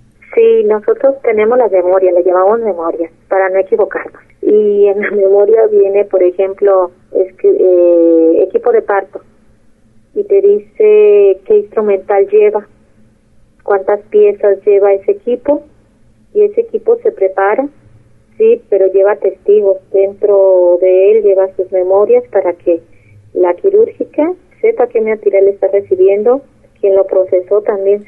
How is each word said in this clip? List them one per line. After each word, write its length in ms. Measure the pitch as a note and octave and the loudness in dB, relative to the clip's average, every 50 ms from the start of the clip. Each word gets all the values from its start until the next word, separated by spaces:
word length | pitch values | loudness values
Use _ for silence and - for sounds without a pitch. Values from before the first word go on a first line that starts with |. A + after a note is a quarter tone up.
| _ _ _ _ _ - | _ _ _ _ _ -6
Sí, 300 | - A#3 A3+ A3+ A3+ A3+ G#3+ | 0 2 2 2 2 2 2
nosotros 520 | G#3 G#3+ G#3 G#3 - A3 - - C4+ C#4 - - | 0 -2 -2 -2 -4 -4 0 0 -2 -2 -2 -4
tenemos 340 | A#3 A3 G#3+ G#3+ A3 B3 B3+ | -4 -2 0 0 0 0 0
la 80 | A#3+ | 0
memoria, 460 | G3 F#3+ F#3 F3 F3+ F#3 F#3+ F#3+ F3+ | 0 0 0 0 2 0 2 2 2
le 100 | F3 F3+ | 0 0
llamamos 380 | F3 F#3 F3+ F#3 F#3 G3+ A3+ A#3 | 0 0 0 0 2 0 0 -2
memoria, 500 | A3+ G#3 F3 E3+ E3 E3 D#3+ D#3+ E3+ - _ _ _ | -2 -6 -6 -6 -6 -6 -6 -6 -6 -8 _ _ _
para 220 | - G3 F#3+ F#3+ F#3 | -6 -2 -2 -2 -2
no 100 | F#3+ G3 | -2 -2
equivocarnos. 640 | F#3+ - A3+ G#3+ G3 - - D#3+ - - - - _ _ _ - | -2 0 0 0 0 0 -4 -10 -12 -14 -20 -20 _ _ _ -6
Y 460 | - G#3 G#3 G#3+ G#3+ G#3 G3+ G3+ G3+ | -2 0 0 2 2 2 2 2 2
en 140 | G3+ G3 G#3 | 0 0 -2
la 100 | G3 F#3+ | -4 -4
memoria 560 | G#3 G3+ F#3+ F#3+ G3 G3+ G3+ G#3 A3+ A3+ A3 | -2 -2 0 2 2 2 2 2 2 2 2
viene, 380 | G#3+ G#3+ G3+ G3 G3 G3 G3+ G3+ | 2 2 0 0 0 0 -2 -2
por 180 | - - F#3 | 0 0 0
ejemplo, 720 | F3+ F3+ F3+ - G3 F#3+ G3 - G3+ G3 F#3+ F#3 F3+ E3+ - _ _ - | 0 0 0 -2 -4 -4 -4 -2 0 0 2 0 0 -2 -6 _ _ -8
es 220 | - - F#3 F#3 - | -4 -4 -4 -4 -4
que, 140 | - - G3+ | -2 0 0
eh, 960 | - - F3+ F#3 F3+ F3 F3 F3 E3+ E3+ E3 E3 E3 E3 E3 D#3+ E3 - - | 2 2 2 2 2 2 2 2 2 2 2 2 2 2 2 2 2 0 0
equipo 260 | - - - - A#3+ | -2 -2 -4 -2 0
de 120 | A#3+ G#3+ | -2 -2
parto, 380 | - - G3+ G3 F#3+ - - - - _ _ _ _ _ _ _ _ _ _ _ _ _ _ _ _ _ - | -2 -2 -4 -4 -4 -8 -14 -20 -20 _ _ _ _ _ _ _ _ _ _ _ _ _ _ _ _ _ -8
y 80 | G#3 | -8
te 180 | G3+ - - - | -4 -2 0 2
dice 1000 | G3 G3+ G#3 G#3 - - _ - G#3+ G#3+ G#3+ G#3+ G#3 G#3 G#3 G3+ G3 G3 F#3+ F#3+ - | 2 2 0 0 -2 -8 _ 0 2 4 4 4 4 4 4 4 4 2 0 -2 -2
qué 120 | - G#3+ G#3 | 0 0 0
instrumental 680 | G#3 G#3 - A3 G#3+ G#3 G3 F#3+ G3 - G3+ G3 G3 G3 | -2 -2 -6 -6 -4 -2 -4 -4 -4 -2 -2 -2 0 0
lleva, 400 | G#3 G#3+ G#3 G#3 G#3 G#3 G#3 - _ _ _ _ _ _ _ _ _ _ _ _ _ _ _ _ _ _ - | 2 2 2 2 0 -2 -8 -10 _ _ _ _ _ _ _ _ _ _ _ _ _ _ _ _ _ _ -6
cuántas 360 | - G3+ F#3+ F#3+ G3+ G#3 G#3 - - | -4 -4 -2 -2 -4 -6 -6 -6 -2
piezas 540 | - G#3 G#3 G#3 G3+ - - G3+ G3 G3 - | 0 2 2 2 0 0 -2 -2 -2 -2 0
lleva 280 | G#3 G3+ G3 G3+ G3+ | 0 0 2 2 0
ese 180 | G3 G3 G3 - | 0 -2 -2 -4
equipo, 540 | G3+ - - A#3+ B3 B3 - C#4+ D4 D4 - - _ _ _ _ _ _ _ _ _ _ _ _ - | -6 -6 -4 -8 -8 -6 -4 -4 -4 -4 -6 -14 _ _ _ _ _ _ _ _ _ _ _ _ -2
y 100 | G#4 G#4 | -2 -2
ese 160 | G#4 G#4 - | -2 -2 -4
equipo 360 | - - - - - A4 A#4+ - | -6 -4 -6 -6 -2 -2 -2 -2
se 80 | - - | -2 -4
prepara, 560 | - - - F#3+ F#3+ G3 G3 G3+ A3 - C#4 C#4+ - _ _ - - - _ _ _ _ _ _ _ | -4 -2 -4 -4 -2 -2 -2 -2 -2 -2 -4 -6 -8 _ _ -20 -20 -20 _ _ _ _ _ _ _
sí, 260 | - A3 A3+ A#3 A#3 - - | 0 0 2 0 0 -2 -2
pero 220 | G#3 F#3 F#3+ F#3+ | -2 0 0 0
lleva 220 | F#3+ G3 F#3+ G#3 G#3 | 2 2 0 0 0
testigos 600 | G#3 - F#3+ F#3 - - - G3+ G#3+ G3+ G3 F#3+ F#3+ _ - | -2 -4 -6 -6 -6 -2 0 0 2 2 0 -2 -4 _ -6
dentro 840 | - F#3+ G3 G3 G3+ G3+ - G#3 G3+ G3 F#3+ F#3+ F#3 F3+ F3+ F3 F3+ F3 | -2 -2 -2 -2 -4 -4 -2 0 2 2 2 2 2 2 2 2 2 2
de 320 | F#3 F#3 F#3 F#3 F#3+ G3+ | 2 2 2 2 2 2
él, 100 | A3 A3+ | 2 2
lleva 320 | G3+ G3+ F#3+ F#3+ F#3+ F#3+ - | 2 0 0 0 -2 -2 -4
sus 160 | - F#3 F#3+ | -8 -8 -6
memorias 540 | G3 F#3 F3+ F#3 F#3+ G3+ G#3 G#3+ A#3+ B3 B3 - | -4 -4 -2 0 0 0 0 2 0 0 -2 -2
para 220 | - G3 F3+ F3+ E3+ | -4 -4 -2 -4 -6
que 260 | - - F3 E3+ E3 - _ _ _ _ _ - - _ _ - | -6 -4 -4 -4 -4 -6 _ _ _ _ _ -20 -20 _ _ -4
la 200 | - - F3 - | -2 -2 -2 -2
quirúrgica 800 | - - G4 G4 G#4+ A#4 A#4 - - A#3+ - - - D4 F4 F#4 - _ _ _ _ | -2 -2 0 2 2 0 0 -2 -8 -12 -8 -4 -4 -4 -4 -4 -8 _ _ _ _
sepa 280 | - A3+ A3+ - B3 A#3+ | -4 -2 0 -2 -2 -2
qué 140 | - A3+ | -2 -4
material 440 | A3 A3 A3 G#3+ - G3 F#3+ G3 G3 G3 | -4 -4 -4 -4 -2 -2 0 2 2 0
está 200 | G3 - G3 F#3+ | 0 -2 -4 -2
recibiendo, 720 | G3 G3+ G3+ - F#3 F#3 F#3 G3 G3+ G#3 G#3+ A#3+ B3+ C#4 - _ _ _ _ _ _ _ | -2 -2 -2 -2 -2 0 2 2 2 0 0 0 -2 -2 -4 _ _ _ _ _ _ _
quien 160 | - G3 G3 | -2 0 0
lo 100 | G3 F#3+ | 0 0
procesó 540 | - - F#3+ F#3 F#3 F#3+ F3+ F3+ - G3+ G#3 | 0 0 -2 -2 0 -2 -4 -2 -2 -4 -2
también 420 | G#3 - G#3 G3 G3 G3 G3+ G#3 G#3 | -2 -4 -6 -4 -2 -2 -2 -2 -2